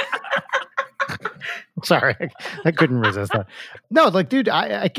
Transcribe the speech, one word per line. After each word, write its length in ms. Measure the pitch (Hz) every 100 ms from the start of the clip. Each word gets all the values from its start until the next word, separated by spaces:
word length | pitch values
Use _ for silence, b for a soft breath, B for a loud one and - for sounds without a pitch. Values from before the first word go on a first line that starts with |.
| - - - - - 539 - - - - - - - - B B B -
sorry, 320 | - 151 131 -
I, 80 | 160 - B B
I 60 | 165
couldn't 280 | 156 156 123
resist 320 | 107 101 101
that. 140 | 110 95 B B B _
No, 180 | 269 311
like, 200 | 185 175
dude, 200 | 269 226
I, 360 | 156 214 202
I, 60 | 196